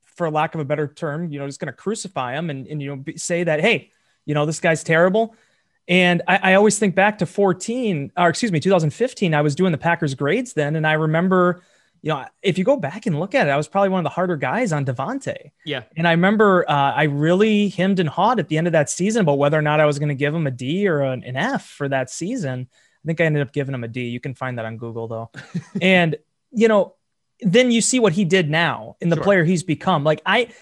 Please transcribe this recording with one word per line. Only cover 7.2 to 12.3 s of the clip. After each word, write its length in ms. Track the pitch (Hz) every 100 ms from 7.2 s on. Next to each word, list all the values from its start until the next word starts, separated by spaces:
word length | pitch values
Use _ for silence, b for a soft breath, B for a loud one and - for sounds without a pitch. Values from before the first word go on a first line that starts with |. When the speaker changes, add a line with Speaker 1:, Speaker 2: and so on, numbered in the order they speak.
| 170
Speaker 1:
fourteen, 840 | - 196 185 - 247 226 156 139 -
or 100 | 175
excuse 240 | - 233
me, 80 | 160
two 100 | 185
thousand 200 | 185 156
fifteen, 420 | - 247 - 180
I 80 | 151
was 140 | 151 147
doing 160 | 185
the 60 | 147
Packers 360 | 165 170 151
grades 400 | 135 143 220 247
then. 220 | 156 147 160
And 100 | 156
I 80 |
remember, 720 | 156 160 160 185 185 180 175 b b b b
you 80 | 151
know, 160 | 143 120